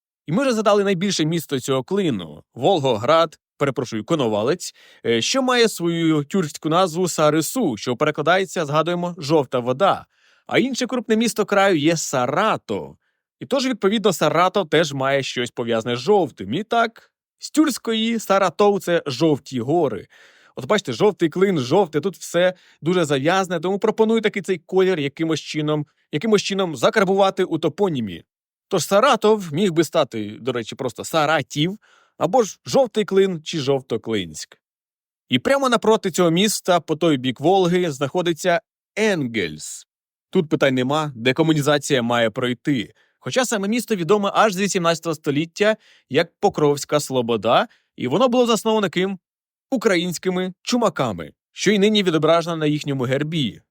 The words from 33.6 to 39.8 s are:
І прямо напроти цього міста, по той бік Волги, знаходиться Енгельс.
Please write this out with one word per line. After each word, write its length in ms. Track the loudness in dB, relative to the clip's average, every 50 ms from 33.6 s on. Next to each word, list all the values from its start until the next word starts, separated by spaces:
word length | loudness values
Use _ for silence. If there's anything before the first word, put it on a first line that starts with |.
| 0 0 0 0 -2 -4 -6 -6 -4 -2 -4 -4 -4 -6 -10 -14 -16 -18 -20 _ _ _ _ _ _ _ _ _ _ _ _ _ _ -2
І 100 | -2 0
прямо 300 | 2 2 0 2 2 0
напроти 420 | 0 2 2 2 2 2 0 -2
цього 200 | 0 2 2 2
міста, 500 | 2 2 2 0 0 -2 0 0 0 0
по 160 | 0 -2 -4
той 200 | 0 2 2 2
бік 240 | 2 0 -4 -4 0
Волги, 500 | 2 2 4 4 4 2 2 0 0 -2
знаходиться 720 | -4 -4 -4 -4 -2 -2 -2 -2 -4 -2 0 0 0 0 -2 _ _ _ _ _ -6
Енгельс. 880 | -2 0 0 0 0 -2 -4 -4 -4 -4 -4 -6 -10 -14 -14 -16 -16